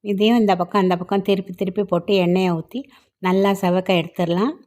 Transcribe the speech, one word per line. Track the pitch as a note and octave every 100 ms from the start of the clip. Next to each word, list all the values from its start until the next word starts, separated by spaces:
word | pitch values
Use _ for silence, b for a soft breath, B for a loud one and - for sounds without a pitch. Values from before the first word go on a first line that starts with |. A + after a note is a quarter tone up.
| G#3
இதையும் | G3 G#3+ A#3+
இந்த | G#3 F3+
பக்கம் | F3 G#3
அந்த | F#3 F3
பக்கம் | F3+ G3+ F#3+
திருப்பி | F#3+ F#3+ F3+
திருப்பி | F#3+ F#3 G3
போட்டு | F3 E3+ G3 F3
எண்ணெயை | F3+ F#3 E3
ஊத்தி | E3 B3 - b b _ F#3
நல்லா | F#3+ G3 G3
செவக்க | F3+ F3+ F#3 F3+
எடுத்துடலாம். | E3 - E3+ F3 A#3 E4